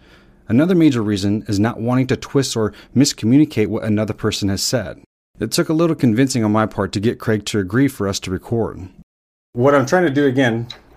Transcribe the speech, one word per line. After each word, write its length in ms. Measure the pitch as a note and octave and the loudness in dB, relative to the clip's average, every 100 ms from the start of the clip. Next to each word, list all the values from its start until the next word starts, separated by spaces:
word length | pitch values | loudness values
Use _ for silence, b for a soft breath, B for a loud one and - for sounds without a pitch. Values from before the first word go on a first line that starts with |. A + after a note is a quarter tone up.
| b b b b b | b b b b b
Another 280 | A#2+ E3+ F3+ | 2 4 4
major 260 | D#3 A#2+ | 4 2
reason 420 | G#2 G2+ G2+ G#2+ G#2+ | 0 0 0 -2 -2
is 120 | G2 | 0
not 220 | A2 - | 0 -2
wanting 240 | A2+ B2+ C3 | -2 0 0
to 80 | A2 | -4
twist 400 | - C#3 C3 A#2 | -2 -2 -2 -2
or 160 | G#2 - B A#2 | -4 -6 B 0
miscommunicate 720 | C#3+ - G#2+ C#3 D3+ - G2+ | 0 0 2 4 2 0 -2
what 160 | G#2+ | -2
another 300 | A2 G#2 G#2+ | -2 -2 -2
person 340 | G#2 A2 - G2+ | -2 -4 -2 -4
has 120 | G2 | -4
said. 400 | - B2 F2+ - _ _ _ - | -2 -4 -6 -14 _ _ _ -8
It 120 | - | -4
took 160 | E3+ D#3+ | -2 0
a 60 | |
little 220 | D#3+ E3+ D#3 | 0 0 2
convincing 480 | B2+ G#2+ C3+ B2 | 2 2 0 0
on 80 | G#2+ | 0
my 160 | G#2+ G#2+ | 2 0
part 240 | - F#2+ | -2 -4
to 60 | G#2 | -2
get 200 | A2+ - | -2 -2
Craig 260 | - A2 - | -2 -2 -2
to 120 | G#2+ | -4
agree 280 | F#2 A#2 C#3 | 0 0 0
for 200 | - G2+ | 0 -4
us 120 | G2+ | -4
to 100 | - | -6
record. 560 | F2+ - A#2 F2+ - G2 - - _ _ _ _ | -6 -4 -4 -4 -8 -18 -20 -20 _ _ _ _
What 200 | A#2+ C#3 | 0 4
I'm 140 | C#3+ B2+ | 4 2
trying 180 | F#3 E3+ | 0 2
to 60 | |
do 160 | C#3 C#3+ | 2 2
again 400 | B2+ B2 A#2 A#2 - _ | 2 0 0 -6 -14 _